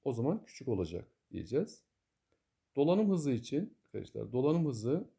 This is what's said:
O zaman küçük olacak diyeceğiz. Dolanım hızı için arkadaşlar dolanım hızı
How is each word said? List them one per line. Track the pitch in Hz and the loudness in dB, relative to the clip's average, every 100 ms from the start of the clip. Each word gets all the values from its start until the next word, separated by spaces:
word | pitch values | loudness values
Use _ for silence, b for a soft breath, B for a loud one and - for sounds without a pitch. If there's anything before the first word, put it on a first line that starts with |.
O | - | -2
zaman | 113 127 220 | -2 0 -2
küçük | - - 127 | -6 -12 -4
olacak | 104 85 85 - _ _ | -2 -2 -6 -12 _ _
diyeceğiz. | - 85 131 220 - _ _ _ _ _ _ _ _ _ - | -10 -4 -2 -4 -8 _ _ _ _ _ _ _ _ _ 2
Dolanım | 147 190 214 | 4 4 4
hızı | 185 147 | 2 2
için | 120 120 147 214 - | 0 0 -2 -4 -10
arkadaşlar | _ - - 113 110 | _ -10 -8 -8 -4
dolanım | 123 139 165 156 | 0 2 4 2
hızı | 113 113 156 240 | 0 -2 -2 -4